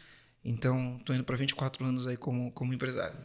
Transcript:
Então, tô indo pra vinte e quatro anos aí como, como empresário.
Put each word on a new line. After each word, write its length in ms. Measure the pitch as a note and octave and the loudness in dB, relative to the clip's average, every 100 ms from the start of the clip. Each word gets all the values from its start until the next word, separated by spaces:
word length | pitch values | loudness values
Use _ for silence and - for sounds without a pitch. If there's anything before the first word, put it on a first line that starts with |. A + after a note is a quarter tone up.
| - - - _ | -20 -20 -20 _
Então, 560 | - A#2 C3 B2+ B2+ B2 | -4 0 2 2 0 -4
tô 80 | - | 0
indo 120 | B2+ | 0
pra 100 | B2+ B2+ | 2 2
vinte 140 | C3+ | 2
e 40 | - | 2
quatro 280 | C3 - | -2 0
anos 220 | C3 B2+ B2 | 0 2 0
aí 100 | B2 | -2
como, 360 | - B2 B2 | 0 0 0
como 200 | - B2 | -2 -2
empresário. 440 | B2+ C3 B2+ - - | 0 0 0 -2 -4